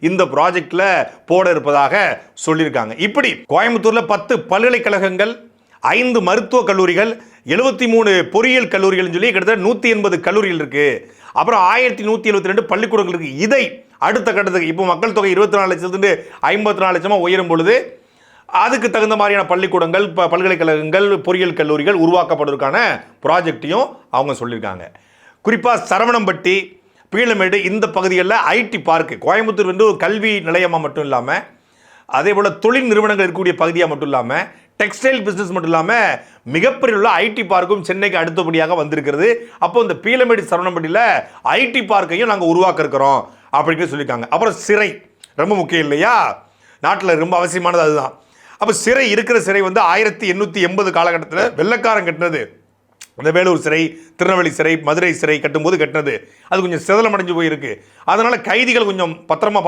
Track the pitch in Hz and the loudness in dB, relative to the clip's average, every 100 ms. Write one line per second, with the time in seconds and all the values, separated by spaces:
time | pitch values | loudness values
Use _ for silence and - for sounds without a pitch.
0 | 156 185 175 135 170 180 143 170 196 175 | -2 0 0 2 0 0 -4 0 2 2
1 | 127 - - 175 185 160 143 143 139 185 | 0 -8 0 2 2 2 2 2 2 2
2 | 180 117 - - - 160 156 131 110 120 | 0 -2 -10 -8 -2 0 0 -2 -4 -4
3 | 190 277 262 160 - 151 226 226 208 226 | -2 0 -2 -4 -2 0 0 0 0 0
4 | - 202 202 233 - 190 240 240 208 202 | 0 -4 -2 -4 0 0 2 0 0 0
5 | 190 185 214 233 - _ _ _ 123 196 | 0 0 -2 -4 -16 _ _ _ -2 0
6 | 247 240 180 208 226 254 214 190 180 175 | 2 0 2 0 2 0 2 2 2 2
7 | 220 226 - - - 170 262 214 240 226 | 0 -4 -14 -18 -4 0 0 0 2 2
8 | 214 185 170 202 247 254 208 190 190 185 | 4 2 2 0 2 2 2 0 2 2
9 | 180 170 233 196 185 220 190 226 240 220 | -2 0 0 2 0 2 0 0 0 0
10 | 202 175 175 202 202 165 143 135 147 110 | 0 0 0 0 0 -2 -4 0 0 0
11 | - - - - 170 220 180 226 254 202 | -8 -20 -6 -2 2 2 4 2 0 -2
12 | 208 220 220 202 185 202 226 190 220 208 | -2 -2 0 0 0 -2 0 -2 0 0
13 | 180 175 156 135 214 269 226 - - _ | 0 -4 -8 -4 0 0 0 -8 -20 _
14 | 151 226 208 196 190 185 165 165 185 170 | -2 0 0 -2 0 -2 -2 -2 0 0
15 | 220 196 196 180 208 202 190 175 180 190 | 0 0 0 2 2 2 0 -2 -4 0
16 | 196 160 - - 139 196 214 196 185 180 | 0 0 -4 -4 -2 0 0 0 0 0
17 | 185 202 175 185 175 165 165 240 - - | 0 0 2 0 0 0 4 2 0 -12
18 | _ _ _ _ - 185 220 254 226 226 | _ _ _ _ -4 0 2 0 0 0
19 | 214 214 208 202 185 180 190 180 165 180 | 0 2 2 0 0 0 0 0 0 0
20 | 202 165 175 170 185 175 165 156 156 180 | 0 0 0 2 0 2 2 0 0 2
21 | 202 196 175 180 180 165 151 151 147 196 | 2 0 0 0 0 0 0 0 2 2
22 | 165 180 165 156 147 139 139 180 226 139 | 4 2 2 0 -2 -2 -2 0 0 -2
23 | - _ 139 170 165 123 143 196 277 - | -8 _ 0 0 0 -6 -4 -2 -2 -6
24 | _ 123 143 131 120 113 101 92 85 - | _ -2 -2 -4 -6 -8 -8 -10 -14 -20
25 | _ _ - _ - 226 240 233 - 196 | _ _ -20 _ -2 0 0 0 0 0
26 | 233 240 190 170 180 196 185 - _ _ | 2 2 0 0 0 0 -2 -14 _ _
27 | _ 196 233 214 185 202 185 214 202 185 | _ -2 0 2 0 0 -2 -2 -2 0
28 | 185 185 185 220 151 208 233 202 139 165 | 0 0 2 2 2 0 -2 -4 0 0
29 | 160 101 131 196 220 196 190 185 220 180 | 0 -4 0 0 0 0 -2 2 2 2
30 | 170 214 214 208 165 175 180 165 151 135 | -2 -2 -2 -2 0 0 0 -2 -4 -6
31 | 143 127 123 175 - _ _ _ _ _ | -2 -2 -2 -4 -6 _ _ _ _ _
32 | - 131 175 202 202 196 214 254 254 208 | -4 -2 0 2 0 0 0 0 2 2
33 | 214 208 185 175 180 143 160 170 165 147 | 2 0 -2 0 -2 0 0 0 -2 -2
34 | 147 135 120 147 196 - _ - 202 - | -2 -2 -2 -4 -6 -12 _ -4 -4 0
35 | 262 262 202 185 196 185 165 165 165 233 | 0 0 -2 -4 -4 -4 0 0 2 2
36 | 196 127 - _ - 151 233 262 254 208 | 2 -2 -8 _ -6 0 0 2 0 2
37 | 220 175 220 220 190 185 180 202 165 190 | 2 2 0 -4 -2 0 0 -2 -2 -2
38 | 202 180 165 165 165 165 160 175 151 156 | -2 0 -2 -2 -2 0 0 0 -2 -2
39 | 139 143 226 233 - - 175 233 220 165 | -2 0 0 0 -6 -4 0 0 0 -2
40 | 202 254 247 226 156 175 185 170 160 190 | -2 0 2 2 0 -2 -2 -4 -2 2
41 | 233 151 - - - 170 254 254 202 202 | 2 0 -4 -6 -2 0 0 -2 0 0
42 | 175 170 220 202 170 170 185 160 151 135 | 0 -2 -2 0 0 2 2 0 -2 0
43 | 139 131 - - _ 143 151 160 170 143 | 2 2 -2 -14 _ -2 0 -2 -4 -4
44 | 139 120 117 160 220 180 - 208 202 - | -6 -6 -4 0 0 -2 0 0 0 -4
45 | - _ - - 175 202 151 170 147 147 | -18 _ -10 -4 0 0 0 0 0 2
46 | 202 233 143 98 - _ _ _ 151 196 | 2 2 0 -4 -14 _ _ _ -2 0
47 | 185 160 165 180 175 180 175 175 156 151 | 0 0 2 0 0 -2 0 2 2 2
48 | 131 - _ _ - - - 202 - 262 | -2 -8 _ _ -20 -4 -2 0 0 2
49 | 254 208 233 233 185 196 190 190 180 185 | 2 0 2 0 2 0 0 2 2 2
50 | 214 - 196 180 208 180 175 190 196 170 | 0 -2 -4 -2 -4 0 0 0 0 0
51 | 175 170 165 165 170 139 196 233 226 214 | 0 0 -4 -2 -2 0 0 0 2 0
52 | 175 160 175 156 107 - _ _ _ _ | -2 -2 -4 -4 -8 -14 _ _ _ _
53 | - - 151 165 185 165 151 156 160 - | -20 -4 0 2 2 2 0 0 -2 -6
54 | - - 180 185 165 143 156 160 147 160 | -20 -4 0 2 0 0 0 0 0 0
55 | 180 147 151 151 156 151 156 185 151 151 | 0 0 -2 0 -2 -2 0 0 0 -2
56 | 143 110 - _ - 190 185 160 135 202 | -4 -6 -10 _ -4 -2 -2 -4 0 2
57 | 226 202 180 170 165 151 135 101 _ _ | 2 0 -2 -2 -2 -2 -8 -12 _ _
58 | - 202 226 240 - 214 247 240 208 190 | -2 0 2 0 0 0 2 0 0 -2
59 | 170 160 - 160 208 208 | -4 -4 -6 -2 0 0